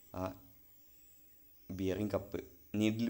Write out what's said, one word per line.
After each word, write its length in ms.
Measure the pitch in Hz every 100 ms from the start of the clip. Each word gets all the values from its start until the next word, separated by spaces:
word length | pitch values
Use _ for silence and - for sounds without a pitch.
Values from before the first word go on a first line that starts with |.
| - 92
ആ 20 | 92 - - - - - - - - - - - - - - 92
ബിയറിംഗ് 320 | 95 92 104
കപ്പ്, 260 | 95 - - - - - 107
നീഡിൽ 280 | 107 110 117